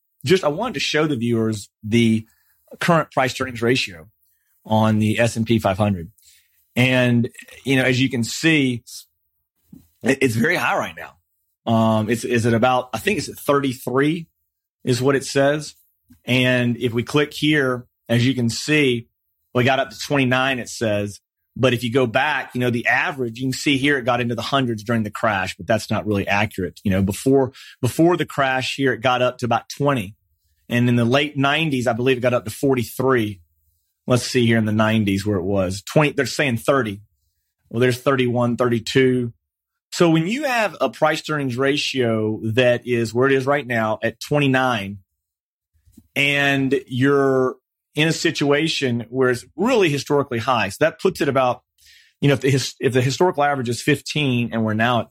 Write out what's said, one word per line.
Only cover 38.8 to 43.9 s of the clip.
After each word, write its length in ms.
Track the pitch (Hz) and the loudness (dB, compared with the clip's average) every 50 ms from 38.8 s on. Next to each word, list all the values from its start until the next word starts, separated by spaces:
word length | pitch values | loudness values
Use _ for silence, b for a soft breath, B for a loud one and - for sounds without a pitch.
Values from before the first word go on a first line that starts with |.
| - - - 135 131 127 127 127 123 117 - _ _ _ _ _ _ _ _ _ _ _ | -4 0 2 2 4 4 2 0 -2 -6 -10 _ _ _ _ _ _ _ _ _ _ _
So 180 | - - 175 165 | 0 2 4 4
when 160 | 160 165 160 | 4 2 2
you 180 | 190 240 285 311 | 0 -2 -2 -2
have 320 | 262 247 233 214 180 156 - | -2 0 0 -2 -2 -2 -2
a 100 | 135 120 | -4 -4
price 320 | - - 156 156 156 147 | 0 0 0 0 0 -2
to 100 | - - | -4 -6
earnings 240 | 156 147 139 127 117 | -6 -4 -4 -4 -2
ratio 840 | 127 135 139 147 139 - - - 131 120 117 113 110 107 107 110 - | 0 0 0 0 -2 -4 -4 -2 0 0 0 0 0 -2 -2 -4 -4
that 440 | 110 110 110 127 123 123 123 120 - | -6 -2 0 2 4 4 2 0 -2
is 280 | 123 120 117 117 107 110 | -2 -2 -2 -2 -2 0
where 140 | 123 135 139 | 0 2 2
it 40 | |
is 140 | 135 135 123 | 2 2 2
right 200 | 135 143 147 117 | 0 -2 -2 -2
now 320 | 123 120 113 110 110 | -2 -2 -2 -2 -2